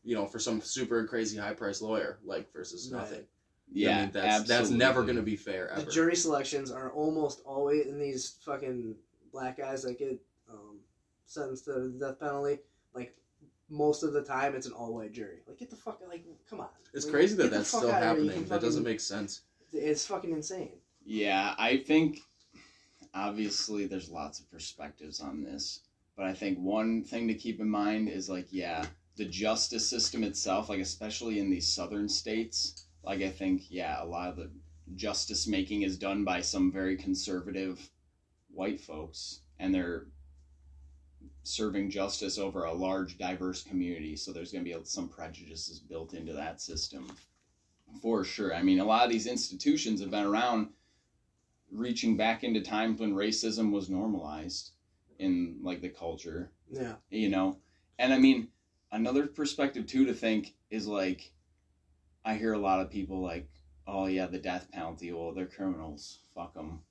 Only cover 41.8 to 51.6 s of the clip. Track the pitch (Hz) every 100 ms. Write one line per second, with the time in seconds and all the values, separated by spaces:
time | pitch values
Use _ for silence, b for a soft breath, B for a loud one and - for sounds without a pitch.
41.8 | 98 98 98 - 101 107 98 95 82 85
42.8 | 92 95 90 - 90 92 92 90 - 92
43.8 | 87 85 78 76 - 85 82 - 87 82
44.8 | 80 - 135 - 82 82 85 82 - 78
45.8 | 76 82 80 82 80 73 78 80 - -
46.8 | - - 65 - - _ _ _ _ _
47.8 | _ - 113 113 95 - 98 82 92 92
48.8 | 104 110 120 113 113 123 - - 143 147
49.8 | 117 101 95 104 101 107 123 117 104 b
50.8 | b b b _ _ _ _ _